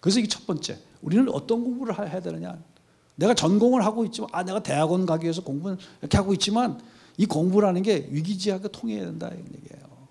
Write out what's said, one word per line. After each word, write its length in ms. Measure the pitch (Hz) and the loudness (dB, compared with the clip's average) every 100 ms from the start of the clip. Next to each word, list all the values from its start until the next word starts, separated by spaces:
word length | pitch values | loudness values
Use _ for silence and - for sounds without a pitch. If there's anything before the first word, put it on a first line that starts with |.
그래서 180 | 170 220 | 2 2
이게 80 | 214 | 0
첫 180 | - - | -4 -6
번째, 320 | 156 - 92 - _ | -6 -6 -12 -18 _
우리는 260 | 143 196 262 | 0 2 2
어떤 340 | 143 - 233 | 0 -2 -2
공부를 340 | 240 240 247 190 | -2 -4 -6 -6
하-, 60 | |
해야 180 | 208 185 | -6 -6
되느냐. 400 | 175 165 180 175 - _ _ _ _ - | -6 -8 -10 -12 -18 _ _ _ _ 0
내가 180 | 180 | 2
전공을 500 | 233 156 208 233 254 | 4 4 6 6 6
하고 220 | 202 220 220 | 2 0 -4
있지만, 240 | - - | -4 -6
아, 100 | 170 | -4
내가 180 | 185 202 | -2 -4
대학원 460 | 214 143 156 180 180 | -2 0 2 2 2
가기 160 | 160 | 0
위해서 180 | 165 165 | -2 -4
공부는 380 | 180 139 185 185 - - | -6 -6 -6 -8 -12 -14
이렇게 140 | 143 196 | 2 2
하고 140 | 196 | 4
있지만, 460 | 196 - 220 247 - - - - - | 0 2 2 0 -2 -12 -20 -16 -2
이 80 | 190 | 0
공부라는 560 | 151 180 196 202 180 | 2 4 4 4 2
게 260 | 196 180 139 | 2 0 0
위기지하게 560 | 143 165 196 202 185 202 | -4 -2 -2 -2 -2 -6
통해야 360 | - 233 214 180 | -8 -6 -6 -6
된다, 240 | 160 170 | -8 -10
이런 100 | 175 | -10
얘기예요. 440 | - - - - - - 135 | -14 -18 -18 -20 -20 -20 -20